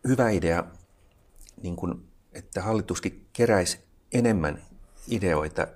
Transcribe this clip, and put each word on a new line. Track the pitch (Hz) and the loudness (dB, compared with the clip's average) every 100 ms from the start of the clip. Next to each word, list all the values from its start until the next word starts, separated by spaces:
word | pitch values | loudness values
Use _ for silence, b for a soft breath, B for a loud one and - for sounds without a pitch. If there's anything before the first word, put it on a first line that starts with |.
| 123 | 0
hyvä | 131 117 | 2 4
idea, | 98 82 85 - - - _ _ _ _ - - - | 2 2 0 -2 -12 -20 _ _ _ _ -20 -20 -14
niin | 90 85 | -10 -6
kuin, | 90 - - _ _ | -6 -8 -14 _ _
että | - - - | -20 -10 -6
hallituskin | 98 110 101 - 98 - - | -2 -2 -2 -4 -6 -8 -16
keräisi | - 117 104 87 - - _ _ | 0 4 4 2 -4 -12 _ _
enemmän | 120 120 104 76 73 - - - - - | 0 2 2 0 -4 -14 -20 -20 -20 -6
ideoita | 117 92 76 78 - - | -2 2 0 0 -4 -6